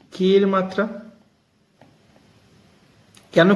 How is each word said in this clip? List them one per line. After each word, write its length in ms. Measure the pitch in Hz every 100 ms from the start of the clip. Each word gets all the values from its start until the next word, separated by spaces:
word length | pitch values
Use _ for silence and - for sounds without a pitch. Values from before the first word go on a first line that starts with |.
| _
কে 140 | - 185 196
এর 80 | 196
মাত্রা। 300 | 190 185 - 220 - - - _ _ _ _ _ _ _ _ _ _ _ _ _ _ _ _ _ _ _ _ _
কেন 140 | 175 180